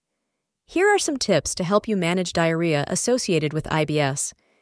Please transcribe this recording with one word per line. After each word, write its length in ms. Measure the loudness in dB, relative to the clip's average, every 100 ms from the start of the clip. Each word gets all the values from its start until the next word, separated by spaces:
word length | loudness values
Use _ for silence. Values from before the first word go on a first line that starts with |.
| _ _ _ _ _ _
Here 240 | _ 0 2
are 100 | 2
some 180 | 0 -2
tips 400 | 0 0 0 -4
to 80 |
help 240 | 0 0 2
you 80 | 0
manage 360 | 0 0 0
diarrhea 520 | 0 2 2 0 0 0
associated 640 | -2 0 0 0 0 0
with 180 | -4 -2
I 120 | -2
B 140 | 0 0
S. 340 | 0 -2 -8 -10 _ _